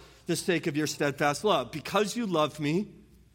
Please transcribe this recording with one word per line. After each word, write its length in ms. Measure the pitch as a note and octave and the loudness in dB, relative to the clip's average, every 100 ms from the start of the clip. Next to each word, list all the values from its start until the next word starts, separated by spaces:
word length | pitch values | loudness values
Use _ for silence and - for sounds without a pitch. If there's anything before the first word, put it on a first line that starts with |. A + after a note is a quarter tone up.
| - - - | -20 -16 -4
the 80 | |
sake 320 | E3+ - E3+ E3 | -4 0 0 0
of 100 | D3 | -2
your 120 | D3+ | -2
steadfast 560 | - D3 C#3 D3 D3 | 0 -2 2 0 2
love." 260 | G#3+ E3 A#2+ | 2 2 0
Because 460 | D#3 - G3+ G#3+ A#3+ | -8 -2 0 0 -2
you 100 | A#3 | -2
love 320 | E3 D3+ - | 2 0 0
me, 300 | D3 E3 G#3 - - - - | 0 0 -2 -10 -20 -20 -20